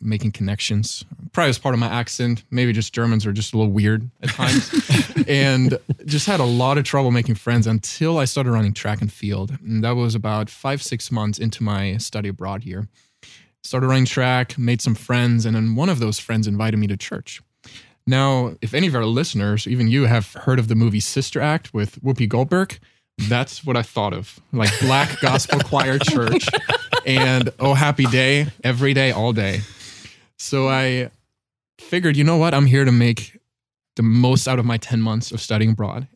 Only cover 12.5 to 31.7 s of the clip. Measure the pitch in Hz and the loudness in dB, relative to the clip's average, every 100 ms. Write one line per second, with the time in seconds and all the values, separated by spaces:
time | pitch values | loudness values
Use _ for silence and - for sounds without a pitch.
12.5 | 98 120 92 107 _ _ _ - - _ | -8 -8 -10 -10 _ _ _ -20 -20 _
13.5 | _ - 127 131 131 127 - 127 127 123 | _ -6 -2 2 2 2 2 2 2 0
14.5 | - 120 120 - 107 - 123 120 117 110 | -2 -2 0 0 -2 0 0 2 2 2
15.5 | 110 110 113 180 147 110 107 - 113 107 | 0 0 0 0 0 -2 -4 -2 -2 0
16.5 | 101 110 107 104 98 - - - - _ | 0 0 0 0 -4 -6 -10 -12 -18 _
17.5 | _ - - - _ - 127 135 131 123 | _ -20 -20 -20 _ 0 2 2 2 -2
18.5 | - 110 131 185 127 113 117 170 107 101 | -4 -4 0 0 2 0 0 -2 -2 0
19.5 | 104 - 123 113 131 120 117 113 - - | 0 -2 0 2 4 4 2 0 -4 0
20.5 | 127 113 113 117 104 - 135 131 - 147 | 0 2 2 2 2 -2 -4 -4 -2 0
21.5 | 156 - 107 107 - 135 127 110 117 139 | -2 -4 -4 -4 -4 -4 0 0 0 2
22.5 | 180 190 - _ _ _ - 107 120 135 | 0 -2 -6 _ _ _ -6 -2 0 -2
23.5 | - 151 123 113 120 104 85 104 - - | -8 -4 -2 -2 -2 -2 -4 -10 -16 -6
24.5 | 127 107 101 127 135 143 - 135 131 - | 0 0 2 2 2 2 0 0 0 0
25.5 | 139 - 139 131 135 - 302 117 - - | -2 0 0 2 0 0 0 2 0 0
26.5 | 427 - 466 - 508 - 131 131 127 123 | -4 -2 -4 -2 -4 0 2 2 2 0
27.5 | - 135 139 147 143 131 127 131 143 147 | 0 2 4 2 2 2 2 2 2 0
28.5 | - 131 123 139 135 135 107 117 110 98 | -4 -2 0 2 2 2 0 0 0 -2
29.5 | 98 104 - - - - - _ - - | -4 -6 -14 -20 -20 -20 -20 _ -14 -6
30.5 | 139 131 131 131 127 120 _ _ _ _ | -2 0 2 0 -2 -6 _ _ _ _
31.5 | _ _ | _ _